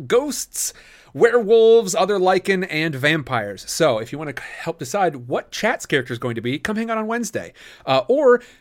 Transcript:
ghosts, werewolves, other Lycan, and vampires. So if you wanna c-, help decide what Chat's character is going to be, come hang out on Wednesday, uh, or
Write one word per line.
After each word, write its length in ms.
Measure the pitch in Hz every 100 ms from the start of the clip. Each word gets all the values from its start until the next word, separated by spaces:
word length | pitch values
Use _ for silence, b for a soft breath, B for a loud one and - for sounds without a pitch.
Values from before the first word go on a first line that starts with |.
| 127
ghosts, 680 | 247 202 - - - - - B B B 135
werewolves, 760 | 233 240 202 226 226 226 190
other 240 | 165 190 202
Lycan, 480 | 185 190 190 190 180
and 240 | 156 160 135
vampires. 760 | 147 160 131 123 101 95 -
So 300 | - 156 110
if 120 | 113
you 60 | 143
wanna 160 | 151 -
c-, 80 | - -
help 200 | 165 160
decide 480 | 139 202 180 143 123
what 240 | 202 -
Chat's 340 | - 214 - -
character 260 | 143 123
is 60 | 120
going 160 | 127
to 80 | 113
be, 160 | 117 143
come 180 | - 214
hang 140 | 226
out 80 | 220
on 80 | 220
Wednesday, 480 | 233 226 101 87 - B B -
uh, 160 | 135 127
or 340 | 277 269 240 B B